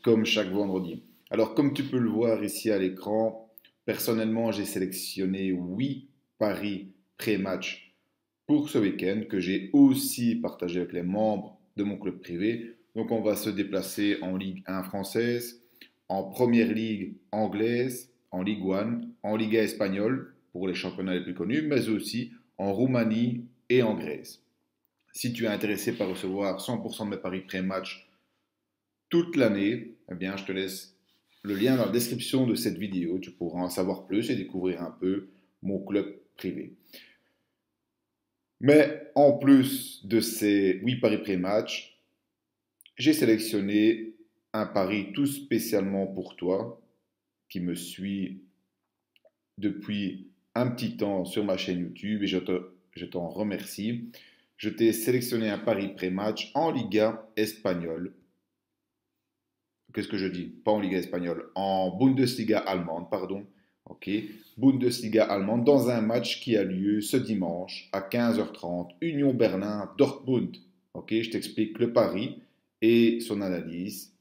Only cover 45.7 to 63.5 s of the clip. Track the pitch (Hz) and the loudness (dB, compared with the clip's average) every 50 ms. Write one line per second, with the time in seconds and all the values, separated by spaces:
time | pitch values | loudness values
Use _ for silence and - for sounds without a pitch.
45.7 | 107 101 95 98 98 98 98 95 95 92 92 - - - 90 90 92 98 - - | 0 0 0 0 -2 -2 -2 -4 -4 -8 -10 -10 -10 -4 -2 0 0 0 -2 -6
46.7 | - - _ _ _ _ _ _ _ _ _ _ _ _ _ _ - 92 87 87 | -10 -16 _ _ _ _ _ _ _ _ _ _ _ _ _ _ -8 -6 -4 -4
47.7 | 85 87 - - - - 92 101 98 98 95 87 - - - _ _ _ _ _ | -6 -6 -8 -12 -12 -10 -8 -6 -6 -6 -6 -8 -10 -14 -18 _ _ _ _ _
48.7 | _ _ _ _ _ _ _ _ _ _ _ - _ _ _ _ _ - 98 101 | _ _ _ _ _ _ _ _ _ _ _ -20 _ _ _ _ _ -4 -4 -4
49.7 | 95 - - - 104 101 101 92 - - - - _ _ _ _ _ 117 123 127 | -4 -4 -6 -6 -4 -2 -2 -4 -6 -8 -16 -20 _ _ _ _ _ -2 0 0
50.7 | 117 - 120 104 - - 107 101 98 95 90 92 - 110 104 101 92 90 - 98 | -2 -4 -6 -6 -2 -2 -2 -2 0 -2 -4 -4 -4 -4 -2 -2 -2 -2 -2 -4
51.7 | 92 87 90 82 - - - 104 107 104 101 92 92 92 - - 92 85 - - | -4 -4 -4 -8 -10 -10 -6 -4 -2 -2 -2 0 0 -2 -2 -2 -4 -4 -4 -8
52.7 | - _ _ _ _ 82 87 82 - 90 87 82 - - 107 104 95 - - - | -20 _ _ _ _ -14 -14 -8 -8 -8 -8 -6 -6 -4 -4 -4 -4 -6 -8 -10
53.7 | - - 101 113 120 120 117 117 - - - - _ _ _ _ _ - - 107 | -10 -6 -4 -4 -4 -4 -8 -12 -16 -20 -20 -20 _ _ _ _ _ -6 -6 -6
54.7 | 101 - 113 113 110 - - 127 123 127 123 - 123 113 110 107 101 98 - - | 0 4 4 4 4 2 0 0 0 0 0 -2 -2 -2 0 -2 -2 -2 0 0
55.7 | 107 98 98 95 - - 95 92 92 95 104 110 107 - - - - 143 165 160 | 0 0 0 -4 -6 -4 -4 -2 -2 -2 -2 -2 -4 -4 -8 -4 -2 0 0 0
56.7 | 139 131 110 98 92 107 107 113 113 - - - _ - 110 107 - - - 98 | 0 -2 -4 0 2 4 4 4 2 -4 -12 -8 _ -2 -2 -2 -2 -4 -2 -2
57.7 | 90 87 85 82 82 82 90 95 - _ _ _ _ _ _ _ _ _ _ _ | -2 -2 -4 -6 -6 -6 -8 -10 -10 _ _ _ _ _ _ _ _ _ _ _
58.7 | _ _ _ _ _ _ _ _ _ _ _ _ _ _ _ _ _ _ _ _ | _ _ _ _ _ _ _ _ _ _ _ _ _ _ _ _ _ _ _ _
59.7 | _ _ _ _ - 107 98 - - 98 95 95 90 87 87 - - - - 107 | _ _ _ _ -6 -6 -4 -2 -2 -2 -2 -2 -4 -4 -8 -10 -12 -4 0 2
60.7 | 107 107 98 92 95 92 85 - - 90 87 85 82 80 - - _ 92 98 98 | 2 2 2 0 0 -2 -2 -2 -4 -4 -2 -2 -4 -4 -6 -10 _ -4 -2 0
61.7 | 95 95 95 92 87 95 131 131 131 123 131 120 - - 110 104 107 - - 95 | 0 0 0 -2 2 4 4 4 6 4 2 0 0 -2 0 2 2 2 2 0
62.7 | 95 92 85 85 82 85 90 - - 98 92 92 95 101 104 - | -2 -2 -2 -4 -6 -8 -6 -4 -4 -4 -4 -6 -6 -8 -10 -14